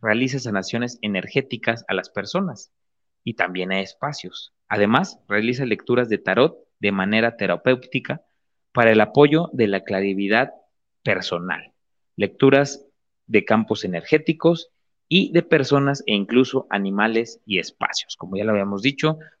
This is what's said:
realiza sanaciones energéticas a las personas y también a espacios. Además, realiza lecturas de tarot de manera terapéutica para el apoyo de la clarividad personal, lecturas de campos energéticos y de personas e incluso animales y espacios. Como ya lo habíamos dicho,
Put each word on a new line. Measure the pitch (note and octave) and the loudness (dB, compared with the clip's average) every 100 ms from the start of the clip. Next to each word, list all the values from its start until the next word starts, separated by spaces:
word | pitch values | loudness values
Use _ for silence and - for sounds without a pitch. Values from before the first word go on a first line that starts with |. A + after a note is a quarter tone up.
realiza | A2 A2 C3 C3+ | -2 0 0 -4
sanaciones | A#2 G2+ F#2 A#2 A#2+ A#2+ | -4 -4 -4 -4 -6 -6
energéticas | G#2+ F#2+ F2 C#3 C3 A#2 - A#2 - | -4 -4 -4 -4 -4 -6 -4 -6 -4
a | |
las | F#2+ - | -6 -6
personas | - G2 - F#3 - - _ _ _ _ _ | -10 -6 -4 -6 -8 -16 _ _ _ _ _
y | - A2 | -10 -4
también | F2+ F#2 F#2 | -4 -2 -4
a | G2 | -4
espacios. | F#2+ - C#3+ D3 F2+ - - _ - | -6 -8 -8 -8 -14 -16 -18 _ -6
Además, | G#2+ G2+ B2+ F#3+ - - | 0 2 2 0 -8 -4
realiza | G#2 A2+ B2+ C3 | -2 0 -2 -4
lecturas | - - B2 A#2 | -4 0 0 0
de | G2+ | -2
tarot | - F#2+ D#3 - _ _ | 0 2 2 0 _ _
de | G#2 | -2
manera | G2 F#2+ A2 A#2 A#2 | -2 0 0 0 0
terapéutica | G2 F2 B2+ B2+ - C3+ - D3 - _ _ _ _ | -2 0 0 0 -2 -8 -6 -10 -12 _ _ _ _
para | - A2+ | 2 6
el | A2 | 6
apoyo | G#2+ C#3 D3 D#3 F3 | 4 6 6 4 0
de | C3 G#2+ | 0 0
la | G2 | 0
clarividad | - G2 G2 G2 G2 A2 C3+ - _ _ _ _ | -2 -2 -2 -2 0 0 0 -6 _ _ _ _
personal, | - F#2 - F2 F2+ - - _ _ _ _ - | -4 -4 -2 -6 -6 -8 -10 _ _ _ _ -4
lecturas | G2+ - C3+ C#3 C#3 - - _ _ _ - | -4 2 4 4 2 -4 -18 _ _ _ -2
de | G#2+ - | 0 2
campos | A2 A2 A2 G2 | 2 2 -4 -4
energéticos | E2+ - D3+ D3+ D#3+ E3 E3+ - _ _ _ _ | -6 0 0 0 0 2 0 -4 _ _ _ _
y | F3+ - | 0 2
de | E3 | 0
personas | - D3+ C3+ C#3 C#3 C#3 - | 2 2 4 2 2 0 -2
e | |
incluso | G#2 F#2+ A#2+ B2+ C3 - | -2 2 2 2 0 -4
animales | G2+ G2 G2+ A2 A2+ A#2 - - | -4 -2 0 0 0 -2 -8 -6
y | F#2 | -4
espacios. | - - - - - - | -4 -6 -6 -4 -10 -12
Como | F2 F#2+ | -8 -4
ya | |
lo | A2 | 0
habíamos | G#2 G2 G2+ | 0 -2 -2
dicho, | B2 C#3 D#3 D#3 - _ | -2 0 -2 -2 -10 _